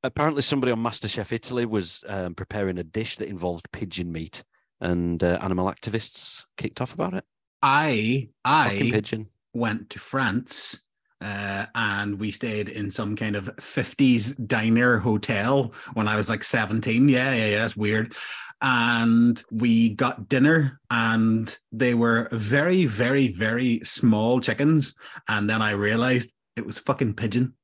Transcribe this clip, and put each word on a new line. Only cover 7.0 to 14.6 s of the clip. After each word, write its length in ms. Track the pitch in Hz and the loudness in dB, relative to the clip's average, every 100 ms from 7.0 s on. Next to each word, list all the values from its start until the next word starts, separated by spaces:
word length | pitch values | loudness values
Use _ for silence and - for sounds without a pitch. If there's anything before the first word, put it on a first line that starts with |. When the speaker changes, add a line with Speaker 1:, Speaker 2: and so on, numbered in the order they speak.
| 180 185 | -6 -6
Speaker 1:
it. 100 | - _ _ _ | -10 _ _ _
Speaker 2:
I, 680 | 135 143 156 117 110 131 - _ | 2 4 2 0 0 -2 -2 _
I 260 | 127 151 123 | 2 2 2
Speaker 1:
Fucking 220 | 101 113 | 0 0
pigeon. 360 | 107 104 110 107 _ _ 117 | 0 -2 -8 -8 _ _ -4
Speaker 2:
went 340 | 117 107 - | -2 -4 -8
to 100 | - | -16
France, 840 | - 135 123 107 - - - - _ _ _ _ | -6 -2 0 -2 -2 -2 -2 -4 _ _ _ _
uh, 440 | 101 101 101 98 110 | -10 -8 -6 -6 -6
and 460 | 120 107 101 104 101 | -4 -2 -2 -4 -4
we 100 | 107 | -6
stayed 400 | - 120 107 104 | -4 -4 -4 -6
in 220 | 110 101 | -6 -6
some 240 | 98 104 107 | -4 -4 -4
kind 200 | 107 104 | -4 -4
of 140 | 95 - | -6 -14
fifties 760 | - - - - 135 120 107 139 | -6 -4 -4 2 4 4 2 -6
diner 640 | 107 117 | -2 0